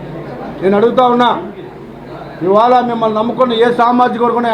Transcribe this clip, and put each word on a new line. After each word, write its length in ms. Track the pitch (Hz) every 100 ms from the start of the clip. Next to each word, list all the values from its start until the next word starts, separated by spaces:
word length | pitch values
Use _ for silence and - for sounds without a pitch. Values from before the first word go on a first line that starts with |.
| - - - - - -
నేను 140 | 185 208
అడుగుతా 240 | 233 254 247
ఉన్నా, 180 | 240 240 339 208 196 - - - - - - - - 170
ఇవాళ 260 | 208 240 247 240
మిమ్మల్ని 280 | 233 226 214
నమ్ముకున్న 340 | 233 233 254 226 240
ఏ 20 | 240
సామాజిక 400 | 240 247 247 226 233
వర్గం 200 | 233 233